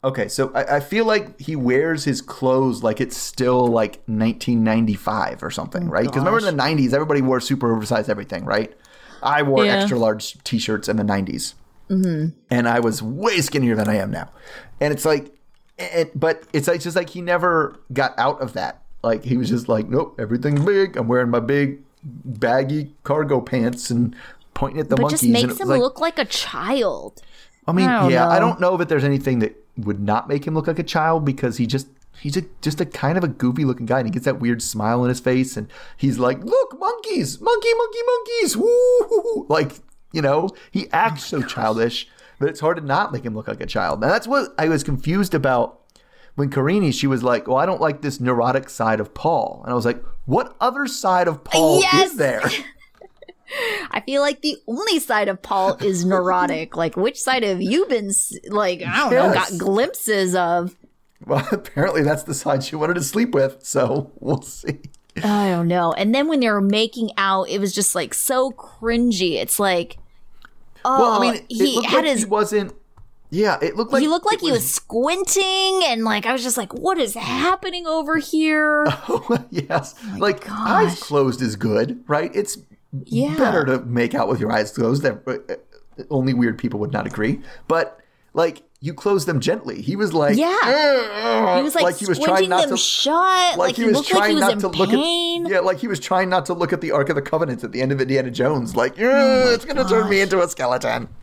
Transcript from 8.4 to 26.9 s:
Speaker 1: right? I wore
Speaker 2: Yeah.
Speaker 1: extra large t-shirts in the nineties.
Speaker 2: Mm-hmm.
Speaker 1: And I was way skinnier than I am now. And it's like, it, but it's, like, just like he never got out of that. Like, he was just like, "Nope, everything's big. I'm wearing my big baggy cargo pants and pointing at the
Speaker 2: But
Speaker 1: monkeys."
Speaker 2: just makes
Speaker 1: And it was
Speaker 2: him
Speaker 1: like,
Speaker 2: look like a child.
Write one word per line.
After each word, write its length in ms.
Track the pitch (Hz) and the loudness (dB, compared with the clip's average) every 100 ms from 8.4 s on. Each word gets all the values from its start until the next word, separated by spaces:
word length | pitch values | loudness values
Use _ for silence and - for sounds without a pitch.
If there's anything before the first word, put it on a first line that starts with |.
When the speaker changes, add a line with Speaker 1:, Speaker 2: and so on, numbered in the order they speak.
| - | -2
Speaker 1:
right? 280 | 104 110 - _ - - - | -2 -2 -10 _ -20 -20 -6
I 200 | - 147 | 0 0
wore 220 | 143 131 202 | 2 4 4
Speaker 2:
Yeah. 100 | - | 2
Speaker 1:
extra 220 | 202 123 | 0 2
large 400 | 113 104 - - | 0 0 -6 -12
t-shirts 440 | - 117 - 107 - | -4 -4 -2 -4 -2
in 80 | 107 | -2
the 60 | |
nineties. 520 | 101 98 95 60 - - - _ - | 0 0 -2 -6 -10 -12 -20 _ -4
Speaker 2:
Mm-hmm. 480 | 190 185 160 156 - _ | 0 0 0 -2 -6 _
Speaker 1:
And 180 | 123 117 | 0 2
I 100 | 120 | 2
was 220 | 117 107 | 2 -2
way 400 | 110 139 220 196 | -6 -2 0 0
skinnier 340 | 143 143 123 110 | 0 0 2 2
than 140 | 104 | 0
I 60 | 107 | 0
am 160 | 98 | -2
now. 180 | 92 - - - - - - | -6 -10 -16 -20 -20 -20 -4
And 140 | 147 | -2
it's 120 | 143 160 | 0 0
like, 280 | 147 139 _ _ - _ - | 0 -2 _ _ -20 _ -14
it, 400 | 180 170 160 - | -4 -2 -2 0
but 260 | 160 160 - | 0 0 -2
it's, 140 | 151 139 | -2 0
like, 140 | 170 | 0
just 140 | 165 175 | 0 -4
like 140 | 170 | -4
he 120 | 180 | -8
never 580 | 175 175 175 165 147 - - | -2 2 4 2 0 -6 -8
got 220 | 127 135 - | -2 -2 2
out 240 | 127 - | 0 0
of 120 | 127 | -6
that. 300 | - 65 - - - | -4 -6 -8 -16 -6
Like, 200 | 117 110 | -2 -2
he 140 | 120 127 | 0 -2
was 120 | - | 0
just 180 | 120 120 | -2 0
like, 180 | 110 107 | -2 0
"Nope, 260 | 127 160 - | -2 -2 -6
everything's 400 | 110 120 147 143 | -4 -2 0 2
big. 360 | 160 196 190 - | 2 2 2 -2
I'm 100 | 113 | 0
wearing 220 | 123 123 | 2 2
my 100 | 120 | 0
big 400 | 113 143 139 139 - _ | 2 2 0 -4 -16 _
baggy 920 | 151 - 131 107 117 127 135 151 143 - | -18 -14 -12 -2 2 2 0 -4 -6 -12
cargo 360 | - 147 143 135 | -2 -2 2 0
pants 480 | 127 131 117 123 - | 0 0 0 -2 -2
and 240 | 120 120 - - - - | 0 0 -4 -20 -20 -14
pointing 260 | - 139 156 | -4 -4 -2
at 80 | 151 | 0
the 80 | - | 2
Speaker 2:
But 60 | |
Speaker 1:
monkeys." 180 | 147 311 | 2 2
Speaker 2:
just 100 | 240 | 4
makes 120 | 240 | 4
Speaker 1:
And 80 | 247 | 4
it 20 | |
was 80 | 247 | 0
Speaker 2:
him 60 | 392 | 0
Speaker 1:
like, 120 | 269 | 2
Speaker 2:
look 180 | 254 - | 2 0
like 180 | 330 330 | -4 -2
a 60 | 247 | -4
child. 960 | - - 143 180 269 208 | -4 -6 -8 -2 0 0